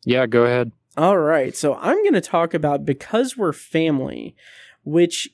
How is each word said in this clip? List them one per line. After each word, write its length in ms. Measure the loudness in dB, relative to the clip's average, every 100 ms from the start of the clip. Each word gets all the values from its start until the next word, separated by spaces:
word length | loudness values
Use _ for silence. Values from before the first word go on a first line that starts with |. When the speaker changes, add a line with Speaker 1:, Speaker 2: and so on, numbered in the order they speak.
Speaker 1:
Yeah, 220 | 0 0 2
go 180 | 4
ahead. 280 | 4 2 -2 -8 _ 0
Speaker 2:
All 220 | 2 2
right, 360 | 2 0 -2 -2
so 180 | -2 -2
I'm 260 | 0 2
gonna 160 | 2 2
talk 340 | 0 0 0
about 300 | 0 0 -2
Because 520 | -2 -6 -2 -2 -2 -2
We're 160 | -4
Family, 840 | -4 -4 -2 0 0 -4 -10 -14 _ -20 -20 -20 _
which 440 | -2 2 2 0 -10